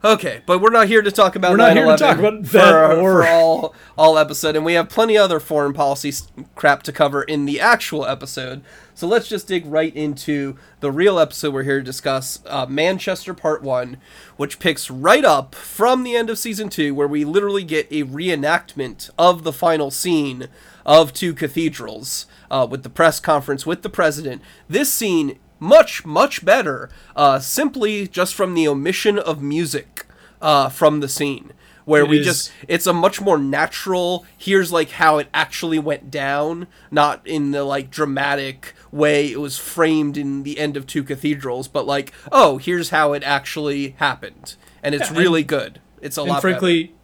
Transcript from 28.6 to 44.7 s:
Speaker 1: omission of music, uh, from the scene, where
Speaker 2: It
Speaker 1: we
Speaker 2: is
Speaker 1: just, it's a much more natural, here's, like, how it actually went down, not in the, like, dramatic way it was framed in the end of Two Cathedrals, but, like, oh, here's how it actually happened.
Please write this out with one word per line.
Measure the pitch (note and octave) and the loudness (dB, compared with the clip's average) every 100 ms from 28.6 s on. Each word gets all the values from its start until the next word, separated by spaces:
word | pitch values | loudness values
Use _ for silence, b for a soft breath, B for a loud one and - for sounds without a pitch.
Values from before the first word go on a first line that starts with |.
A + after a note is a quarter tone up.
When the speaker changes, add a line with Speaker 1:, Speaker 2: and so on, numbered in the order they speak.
| D#3 | 0
Speaker 1:
omission | C#3+ D3+ F#3 A3 G3+ | 0 -2 -2 0 0
of | E3+ D3+ | -2 -6
music, | C#3+ D3+ E3 C#3 - - - b b b | -4 -4 -4 -6 -10 -18 -20 b b b
uh, | D#3 D3 C3 | 0 2 0
from | - D#3 D3+ | 2 2 2
the | C#3 | -4
scene, | - D3 C3 - - b b | -4 -4 -6 -12 -20 b b
where | - D3+ | 0 2
Speaker 2:
It | D3 | 4
Speaker 1:
we | D3+ | 4
Speaker 2:
is | C#3 | 2
Speaker 1:
just, | C3+ - B B | -2 -6 B B
it's | E3+ F#3 | -2 0
a | |
much | E3+ F#3 - | 2 0 0
more | G3+ D#3+ | 0 0
natural, | C#3 C#3+ D#3+ - - F#3 F3+ F3+ b b | 0 -2 -4 -6 -4 -2 -2 -4 b b
here's, | - G3 F3 | 0 0 2
like, | E3+ D#3+ | 0 -2
how | - E3 D3+ | 2 2 2
it | C#3 | 0
actually | D3+ D#3 - E3+ D#3+ | -4 -4 -6 -4 -4
went | D3+ D3 C3+ | -4 -6 -8
down, | D3 C#3 C#3+ D3+ E3+ F3 b b | -8 -4 -2 -4 -6 -14 b b
not | D3+ D3 - - | 0 0 0 -6
in | D#3 C#3+ | -4 -2
the, | C#3+ | -4
like, | C#3 C#3 C3 | -4 -6 -6
dramatic | C#3+ D3 C3+ C#3 C#3+ C3+ C3 - b b | -6 -4 -2 -2 -2 -6 -12 -20 b b
way | D3 D3+ C#3+ D3 | 0 2 2 0
it | A#2 | -4
was | C#3+ C3+ | -8 -10
framed | - - D#3+ D#3 D3 C#3+ | -10 -2 0 2 -2 -4
in | C#3 C#3 | -6 -6
the | C#3 D3 | -8 -6
end | D3+ C#3+ | -6 -6
of | C3+ | -8
Two | D#3 | -8
Cathedrals, | C3+ C3+ D3+ C#3+ C3+ B2 C3 | -8 -6 -4 -4 -4 -8 -6
but, | D3 B2+ | -6 -4
like, | C#3 C#3 B B | -4 -6 B B
oh, | C4+ G3 C3 | 4 4 4
here's | C3+ F3+ E3+ | -4 -4 -2
how | D#3+ D3+ | 0 0
it | C#3+ | 0
actually | C3+ C#3 C#3 - D3 C#3+ C#3 C3+ | -2 -4 -4 -8 -6 -6 -8 -4
happened. | C#3+ B2+ G#2+ _ - - b | -4 -4 -12 _ -20 -20 b